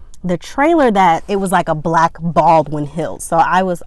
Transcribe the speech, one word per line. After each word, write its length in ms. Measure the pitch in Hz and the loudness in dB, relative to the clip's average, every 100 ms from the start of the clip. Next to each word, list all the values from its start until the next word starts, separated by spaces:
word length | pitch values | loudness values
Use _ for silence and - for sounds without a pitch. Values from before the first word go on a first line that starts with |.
| - - | -16 -12
the 140 | 180 175 | -6 -6
trailer 520 | - - 302 330 254 | -4 0 2 4 2
that 340 | 196 180 165 - | 4 2 2 -2
it 80 | 202 | -4
was, 160 | 190 | 0
like, 160 | 175 165 | 0 0
a 60 | |
black 420 | 160 165 165 165 - | -2 0 2 0 0
Baldwin 640 | 165 165 156 165 151 151 143 | -2 2 4 4 2 -4 -6
Hills. 380 | 156 135 101 | -6 -8 -8
So 120 | - 165 | -2 0
I 260 | 151 180 | 2 2
was 200 | 185 175 | 0 -4